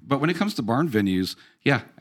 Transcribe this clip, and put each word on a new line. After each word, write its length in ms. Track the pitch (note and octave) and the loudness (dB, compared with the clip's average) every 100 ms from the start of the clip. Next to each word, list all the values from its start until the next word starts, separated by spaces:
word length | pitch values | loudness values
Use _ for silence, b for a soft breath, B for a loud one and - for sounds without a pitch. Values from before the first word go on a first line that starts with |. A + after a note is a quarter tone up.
| - | -4
But 140 | C#3 | 0
when 100 | D#3 | 0
it 60 | E3+ | 0
comes 180 | G3+ G#3 | -2 -2
to 60 | |
barn 280 | A2 B2 E3+ | 0 0 2
venues, 480 | A2 G2 F#2 F#2 - b b | 2 2 0 -2 -6 b b
yeah, 200 | C3 B2+ - - | 0 0 -2 -8